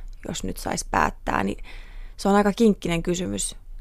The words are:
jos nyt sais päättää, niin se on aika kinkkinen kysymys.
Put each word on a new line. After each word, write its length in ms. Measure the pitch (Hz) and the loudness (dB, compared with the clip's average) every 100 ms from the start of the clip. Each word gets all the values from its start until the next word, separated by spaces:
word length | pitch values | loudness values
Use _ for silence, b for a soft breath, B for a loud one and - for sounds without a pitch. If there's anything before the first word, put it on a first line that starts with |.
| - - - | -8 -10 -8
jos 160 | - | -6
nyt 120 | - - | -6 -6
sais 280 | - 165 - | -4 -4 0
päättää, 540 | - - - - - | 2 2 0 -2 0
niin 200 | 196 - B B B B B - | 0 -4 B B B B B -2
se 120 | 196 | 4
on 60 | |
aika 180 | 202 208 | 6 6
kinkkinen 500 | 190 226 196 175 170 | 6 6 4 0 0
kysymys. 540 | 175 175 185 202 - - - - | 0 -2 -2 -2 -4 -6 -12 -14